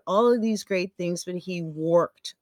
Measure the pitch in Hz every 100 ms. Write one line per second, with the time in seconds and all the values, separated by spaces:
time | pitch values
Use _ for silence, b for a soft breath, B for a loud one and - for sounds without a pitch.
0 | - 190 240 240 220 214 - 190 185 -
1 | 175 175 - 180 185 180 160 151 160 170
2 | 156 - - -